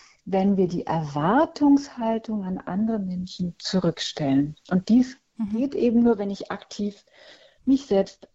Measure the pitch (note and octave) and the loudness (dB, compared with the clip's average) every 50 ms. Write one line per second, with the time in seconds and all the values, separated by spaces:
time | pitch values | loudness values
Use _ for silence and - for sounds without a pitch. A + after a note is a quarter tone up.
0 | - - _ _ _ F#3+ F3+ F#3+ F#3+ G3+ G3 F#3+ F#3+ E3+ F3+ E3 - - - E3 | -20 -20 _ _ _ -2 0 2 2 2 4 2 2 0 0 -4 -4 -2 -4 -4
1 | D#3+ C#3+ C#3 D3 D3 F3 G#3+ C4+ D#4+ E4 - - D4 C#4+ C#4 C#4 C#4 - - B3 | -4 -4 -4 -2 0 2 4 4 2 2 0 2 4 6 6 4 4 -2 -8 -6
2 | A#3 A3+ A3+ A3+ A3 - G#3+ G#3 F#3+ F#3 F#3 - - - F3 F#3+ A3 A3 A3+ G#3+ | -4 -2 -2 -4 -4 -6 -6 -6 -4 -6 -6 -8 -6 -6 -4 -2 -2 -2 -2 -2
3 | G3 F#3 F3+ F3+ F3+ F#3 - - F3+ F3 E3+ - - - - F#3 - E3+ D#3+ - | -4 -4 -6 -6 -8 -10 -6 -6 -6 -6 -6 -8 -8 -2 -2 0 0 0 -2 -2
4 | - - - - D#3 C3+ C3+ C#3 C#3+ D3 D3+ - _ - F#3+ F#3 F#3 - G#3+ B3+ | -6 -10 -6 -4 -2 0 2 2 2 0 -4 -12 _ -2 -2 -2 2 4 4 4
5 | B3 B3+ - - _ _ _ - A3+ G3 G#3 A3+ C4 C#4+ C#4 - - A#3+ A3 A#3 | 4 2 -2 -12 _ _ _ -8 -6 -4 -2 -2 -4 -4 -2 0 0 2 4 4
6 | A#3+ A#3 A#3 G3 G3+ G3+ G3 - - - - G3 - _ - - G#3 G#3 G3 - | 4 4 2 2 0 -4 -6 -8 -8 -10 -10 -12 -12 _ -8 -6 -6 -6 -6 -10
7 | _ _ _ _ - - - - _ _ _ _ _ B3+ C4+ C4+ - - G3+ G3 | _ _ _ _ -20 -20 -20 -20 _ _ _ _ _ 0 0 0 2 0 2 2
8 | G3 F#3+ - _ - - _ | 2 0 -4 _ -20 -20 _